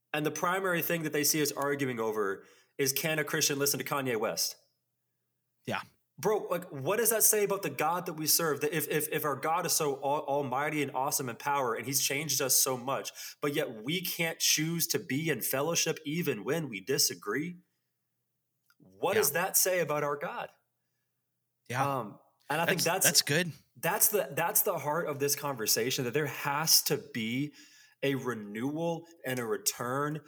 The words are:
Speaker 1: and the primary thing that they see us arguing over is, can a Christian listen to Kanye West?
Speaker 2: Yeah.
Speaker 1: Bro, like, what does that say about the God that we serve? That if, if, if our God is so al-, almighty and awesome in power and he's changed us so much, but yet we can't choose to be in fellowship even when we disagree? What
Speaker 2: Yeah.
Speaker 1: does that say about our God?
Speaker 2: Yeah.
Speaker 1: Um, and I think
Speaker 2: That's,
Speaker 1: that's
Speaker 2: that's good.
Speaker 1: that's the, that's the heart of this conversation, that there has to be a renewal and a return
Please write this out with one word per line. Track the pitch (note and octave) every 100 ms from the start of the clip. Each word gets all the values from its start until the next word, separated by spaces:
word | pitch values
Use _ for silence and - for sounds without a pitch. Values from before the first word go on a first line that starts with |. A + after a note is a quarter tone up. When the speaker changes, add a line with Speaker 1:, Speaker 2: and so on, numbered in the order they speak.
| _
Speaker 1:
and | D3+ D3+
the |
primary | D3+ F3 F#3+ F#3+ E3+
thing | D#3+ E3+
that | D3+
they | D#3
see | C#3+ D#3+
us | D3
arguing | - C#3 C#3 C3 A#2
over | A2 G#2+ G2 F#2+ - - _ -
is, | C3+
can | C3+ D#3+ D#3
a |
Christian | D3+ D#3+ C#3 C#3+
listen | C#3 C3+
to | C3+
Kanye | C#3+ C3 A2+
West? | G#2+ E2+ - - _ _ _ _ _ _ _ _ _ _ -
Speaker 2:
Yeah. | G2 - _ _ -
Speaker 1:
Bro, | G3+ G#3 -
like, | F3 F3
what | C#3+ C3+ A3
does | A3
that | A3
say | - G#3+
about | G3+ G3
the | E3+
God | C3 D#3 F3+ F3
that |
we | D#3 D3+
serve? | - E3 C3
That | D3
if, | D#3+ -
if, | D#3+ D3+
if | D#3+ D3
our | C3
God | D3+ E3+ E3+
is |
so | - D3+ C3
al-, | C3+ D3+ -
almighty | C#3+ C#3+ B2+ D3+ D3+
and | C#3 B2+
awesome | C#3 - B2+
in | A2+
power | - C#3+ B2+
and | A2+ A#2
he's | C3+
changed | - C#3 D#3 C3
us | C3 -
so | C#3 B2+
much, | B2 A#2+ G#2 - - -
but | D3
yet | D3 C3+ A2
we | A2+ F3+
can't | F3 - E3 -
choose | - - D#3 E3+ -
to | D3
be | - C3 D#3+
in | A#2+
fellowship | - C3 D#3 E3 E3 D3+ C#3+
even | D#3+ C#3+ A2 G2
when | E3 C#3+
we | G2
disagree? | A2 - - F2 G2+ A#2+ F3 F3 _ _ _ _ _ _ _ _ _ _ _ _
What | - G2 D#3 A3
Speaker 2:
Yeah. |
Speaker 1:
does | C#3+
that | D#3+ F#3+ -
say | F#3+ F3+
about | D3+ D3+ D3
our | C#3+
God? | F3 A#3 - _ _ _ _ _ _ _ _ _ _ _ -
Speaker 2:
Yeah. | B2 C#3+ C3+
Speaker 1:
Um, | G#2 - _ _ -
and | D3+
I | E3+
think | F3
Speaker 2:
That's, | D#3+ F#3
Speaker 1:
that's | F#3
Speaker 2:
that's | E3
good. | - D3+ F3+ - _ -
Speaker 1:
that's | E3 G#3+ -
the, | G3+ -
that's | D3+ E3+ G#3+
the | G#3+ E3+
heart | C#3 D#3 E3+
of | C3
this | C#3+ C#3
conversation, | C#3+ B2 G#2 - A#2+ C3+ A#2+
that |
there | C#3 C#3+
has | - D3 C#3+ D#3+ -
to | - C3+ -
be | A#2+ A2 B2 D3 - - - - _
a | C#3 C3
renewal | A#2+ A2+ G#2 G#2+ C3+ D#3 E3+ E3 - - B2+
and | B2+
a | A#2
return | G2+ - - B2 C3+ D3 D3+